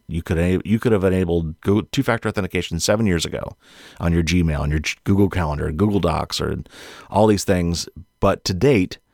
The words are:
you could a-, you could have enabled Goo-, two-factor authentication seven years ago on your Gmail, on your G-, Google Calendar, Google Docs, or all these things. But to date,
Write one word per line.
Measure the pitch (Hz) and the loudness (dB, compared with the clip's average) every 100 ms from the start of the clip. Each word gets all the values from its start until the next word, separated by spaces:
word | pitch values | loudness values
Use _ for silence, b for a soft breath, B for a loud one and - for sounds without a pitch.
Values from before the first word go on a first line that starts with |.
| - | -8
you | 85 | -8
could | - 82 | -4 0
a-, | 87 92 - | 0 0 0
you | 110 | 0
could | 127 | 2
have | 104 | 2
enabled | 95 92 90 85 80 78 | 2 2 2 0 -2 -4
Goo-, | - 104 - | 0 0 0
two-factor | - 127 117 110 | -2 0 -2 -2
authentication | 104 95 92 85 85 | -4 -4 -4 -4 -4
seven | - 107 110 | 0 2 2
years | 85 - | 0 -2
ago | - - - B B B B | -6 -10 -14 B B B B
on | 87 | 0
your | 85 | 0
Gmail, | 80 90 82 73 | 2 2 2 0
on | 73 | -2
your | 76 | -2
G-, | 73 - | -4 -6
Google | - 98 98 | 0 2 2
Calendar, | 95 78 73 78 | 0 -2 -2 -4
Google | 76 107 104 | 0 0 2
Docs, | 85 78 - - | 0 -2 -4 -4
or | 73 - - B B B B | -4 -4 -10 B B B B
all | - 110 | 2 4
these | 101 | 4
things. | - 92 85 82 - - - _ | 2 0 0 -2 -6 -14 -20 _
But | 101 90 - | 0 0 -4
to | |
date, | 92 127 120 90 - _ | 0 2 4 0 -6 _